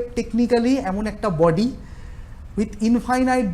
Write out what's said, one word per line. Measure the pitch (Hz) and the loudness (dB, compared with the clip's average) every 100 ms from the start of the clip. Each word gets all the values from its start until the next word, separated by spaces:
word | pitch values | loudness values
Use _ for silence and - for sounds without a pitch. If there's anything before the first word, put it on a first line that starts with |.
| 240 233 | 4 -4
technically | 226 226 240 240 240 269 190 | -2 0 2 4 4 2 0
এমন | 196 214 | -2 -4
একটা | 208 214 | -4 -2
body | 156 170 160 247 - - - - - - - - - | 4 4 4 0 -2 -12 -14 -14 -14 -14 -14 -8 -4
with | 214 - 220 | -4 0 2
infinite | 240 - 254 254 254 202 | 2 2 2 2 2 2